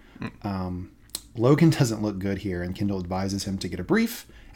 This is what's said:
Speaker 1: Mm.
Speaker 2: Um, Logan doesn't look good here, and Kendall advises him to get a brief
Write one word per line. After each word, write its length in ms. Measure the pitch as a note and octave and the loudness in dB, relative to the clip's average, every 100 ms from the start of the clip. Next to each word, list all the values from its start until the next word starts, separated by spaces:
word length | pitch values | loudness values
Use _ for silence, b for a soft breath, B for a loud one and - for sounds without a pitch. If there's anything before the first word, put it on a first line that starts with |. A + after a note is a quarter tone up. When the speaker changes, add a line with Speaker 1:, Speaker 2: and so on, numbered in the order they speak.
| B B | B B
Speaker 1:
Mm. 240 | - - G#2 | -12 -8 -4
Speaker 2:
Um, 420 | F#2+ F#2 F2+ F2+ - - - - A2 | -4 -4 -6 -8 -14 -14 -14 -10 2
Logan 340 | A#2+ D3 E3 | 4 6 6
doesn't 320 | - B2 G#2 | 6 2 0
look 160 | G#2 F#2+ | -2 -2
good 200 | G2 F#2+ | -2 -2
here, 260 | G2+ F2 | -4 -4
and 100 | F2+ | -4
Kendall 240 | F2+ G#2 F#2+ | -2 -2 -2
advises 420 | F2 F#2 F#2+ G2 | -2 -2 -2 -2
him 140 | G2+ F#2+ | -4 -4
to 100 | F2+ | -4
get 100 | F2+ | -6
a 60 | |
brief 420 | F2 G#3+ A3+ - - b b | 2 2 2 -2 -14 b b